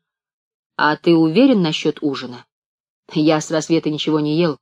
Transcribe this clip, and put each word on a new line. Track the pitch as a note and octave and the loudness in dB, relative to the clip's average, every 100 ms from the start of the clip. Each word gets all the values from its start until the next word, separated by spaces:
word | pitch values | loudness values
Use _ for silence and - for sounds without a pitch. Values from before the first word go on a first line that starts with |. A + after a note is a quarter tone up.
| _ _ _ _ _ _ _ - | _ _ _ _ _ _ _ -2
А | D3 D3+ | 0 0
ты | - | 2
уверен | E3+ D#3+ E3 C4+ A3 | 2 4 4 4 4
насчёт | E3 D#3 D#3+ - | 0 -2 -4 -4
ужина?» | D3+ B2+ B2 A#2+ - _ _ _ _ _ _ | -4 -6 -10 -16 -20 _ _ _ _ _ _
«Я | D#3+ D#3 D#3 | 0 2 0
с | - | -2
рассвета | D#3 - E3 D3+ | -4 -2 -2 -2
ничего | D3+ - D#3 | -4 -2 -2
не | D3+ D#3 | 0 0
ел». | F3 C3+ | -2 -4